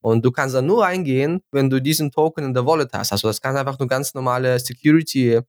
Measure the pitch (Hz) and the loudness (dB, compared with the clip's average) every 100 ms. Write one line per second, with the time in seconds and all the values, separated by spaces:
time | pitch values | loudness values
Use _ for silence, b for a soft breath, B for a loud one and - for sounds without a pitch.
0 | 113 113 120 123 135 131 135 220 196 185 | 2 2 2 0 -2 0 2 2 2 0
1 | 151 131 143 180 _ 139 135 131 131 156 | -2 0 0 -4 _ 0 2 2 0 -2
2 | 151 - 156 160 139 127 123 160 135 104 | -2 0 0 -2 -4 -2 0 0 0 -4
3 | 98 101 110 113 131 135 135 135 131 131 | -4 -2 -2 -2 -4 -4 -4 -4 -4 -2
4 | 139 135 131 123 131 123 123 123 151 156 | -4 -4 -2 0 0 0 -2 -2 2 4
5 | 160 139 123 117 | 2 0 2 2